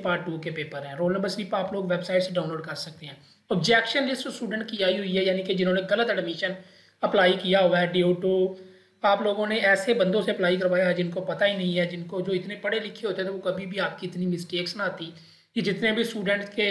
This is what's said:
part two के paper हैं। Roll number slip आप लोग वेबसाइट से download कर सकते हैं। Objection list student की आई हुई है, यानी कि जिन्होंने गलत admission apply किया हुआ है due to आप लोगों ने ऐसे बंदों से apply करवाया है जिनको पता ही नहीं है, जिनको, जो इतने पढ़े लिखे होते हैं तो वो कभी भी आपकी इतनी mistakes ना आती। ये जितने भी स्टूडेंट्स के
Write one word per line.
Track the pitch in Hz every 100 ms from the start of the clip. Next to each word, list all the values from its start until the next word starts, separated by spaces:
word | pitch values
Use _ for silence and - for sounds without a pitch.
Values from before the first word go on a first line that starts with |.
| 185
part | 170 165
two | 160
के | 165
paper | 160 143 143 139
हैं। | 139
Roll | 180
number | 190 185 220
slip | 190 208
आप | 190
लोग | 202 180
वेबसाइट | 175 175 185
से | 185
download | 175 160 156 156
कर | 147 165
सकते | - 143
हैं। | - _ _ -
Objection | 185 156 226 226 285 262
list | 254 277
student | - 220 214 220
की | 208
आई | 185 202
हुई | 190
है, | 190 190
यानी | 185
कि | 185 185
जिन्होंने | 185 185 180
गलत | 208 226
admission | 190 170 160 185 185 - - _ -
apply | 185 202 180 180
किया | 185 190
हुआ | 180 175
है | 175
due | 180 175 175
to | 190 185 185 - - - _ _
आप | 208 202
लोगों | 214 208 208
ने | 220
ऐसे | 196 190 247
बंदों | 208 185 214
से | 185
apply | - 180 185
करवाया | 185 180 185
है |
जिनको | 175 175 190
पता | 180 - 202
ही | 196
नहीं | 180 175
है, | 175
जिनको, | 175 170 190
जो | 180
इतने | 185 196 202
पढ़े | 202 214
लिखे | 208 - 214
होते | 185
हैं | 190
तो |
वो | 190
कभी | 185 175 190
भी | 196
आपकी | 170 - 180
इतनी | 175 180
mistakes | 170 - 175 175 208
ना | 190
आती। | - 165 - - - _ 233
ये |
जितने | 190 190 226
भी | 214
स्टूडेंट्स | 226 220 196 202 -
के | - 208